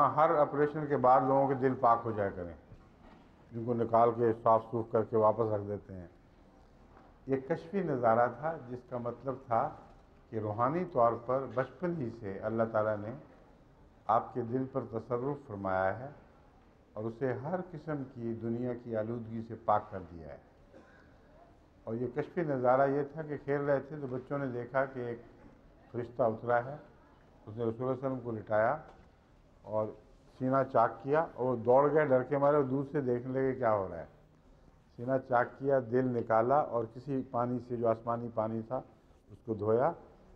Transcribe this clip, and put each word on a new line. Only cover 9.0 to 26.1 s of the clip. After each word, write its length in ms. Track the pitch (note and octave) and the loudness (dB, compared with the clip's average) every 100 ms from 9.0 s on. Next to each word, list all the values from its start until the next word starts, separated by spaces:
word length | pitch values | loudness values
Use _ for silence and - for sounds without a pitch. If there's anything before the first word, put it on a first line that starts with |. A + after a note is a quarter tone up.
| A#2+ A#2 C3+ B2+ | -6 -6 -8 -8
था 220 | - A#2 D3 - - - - - - | -2 0 0 -6 -20 -20 -20 -20 -10
कि 80 | A2+ | -6
रूहानी 440 | G#2 G#2 B2 E3 F3 | -4 0 0 0 -2
तौर 220 | B2+ A#2 A2 A2+ | 2 2 2 -2
पर 180 | C3 C3 A2 | -2 -2 -4
बचपन 380 | C3+ - F3+ E3+ | -4 -4 -4 -4
ही 120 | A#2 | -6
से 260 | A2 G2+ G2 | -6 -8 -6
अल्लाह 260 | G#2+ A2+ A2+ | -2 0 0
ताला 280 | A2+ G#2+ G#2 | 0 0 -2
ने 160 | G#2 C#3 - - - - - - - - - | -6 -12 -16 -20 -20 -20 -20 -20 -20 -8 0
आपके 340 | A2+ A#2 B2+ | 2 2 -4
दिल 220 | A2+ B2+ C3 | -4 -4 -2
पर 180 | C3+ A2 | -6 -6
तसर्रुफ़ 540 | A2+ A2+ A#2+ C3+ C#3+ - | -8 -4 -4 -2 -6 -8
फरमाया 440 | G2+ F#2+ F#2 F#2+ | -6 -2 0 0
है 200 | A2 C3+ D3 - - - - - - _ G#2+ | -2 -8 -14 -20 -20 -20 -20 -20 -20 _ -8
और 100 | A2+ | -8
उसे 280 | A2+ C3 A#2 | -4 -4 -2
हर 200 | C#3 F#3 F3 | -4 -6 -6
किस्म 280 | D3+ D#3 D3 C3+ | -10 -8 -6 -8
की 280 | A#2+ A#2 A2+ | -8 -6 -4
दुनिया 360 | A#2 A#2 B2+ B2 | -4 -4 -4 -6
की 200 | A#2+ A2 | -4 -4
आलूदगी 460 | G#2+ A#2+ A2 A2+ | -4 -6 -8 -10
से 140 | A2+ G#2+ - | -10 -6 0
पाक 220 | G#2 - | 0 0
कर 80 | F#2+ F2 | -10 -12
दिया 240 | F2 D2+ | -14 -16
है। 100 | C#2 - - - - - - - - - - - - _ _ - | -16 -20 -20 -20 -20 -20 -20 -20 -20 -20 -20 -20 -20 _ _ -8
और 80 | A#2 | -6
ये 120 | B2 D3 | -4 -4
कश्फी 240 | C#3+ - | -4 -4
नज़ारा 420 | D#3+ C3+ B2 C3 C#3 | -2 2 4 6 4
ये 160 | C#3 C#3 | 2 -2
था 140 | D#3 | -8
कि 140 | D3+ C#3+ | -8 -8
खेल 240 | C#3 C#3+ | -2 -2
रहे 180 | C#3+ C#3 | 2 0
थे 180 | C3+ D3+ | -2 -10
तो 60 | C3+ | -8
बच्चों 300 | B2+ - C#3+ | -8 -6 -6
ने 100 | C#3 | -4
देखा 340 | A#2+ A#2+ C3+ C3+ | -6 -4 -2 -2
कि 140 | C3 | -4
एक 200 | A#2+ A#2 - - - - - - - | -8 -10 -14 -20 -20 -20 -20 -20 -12
फरिश्ता 340 | A#2+ A#2 | -10 -8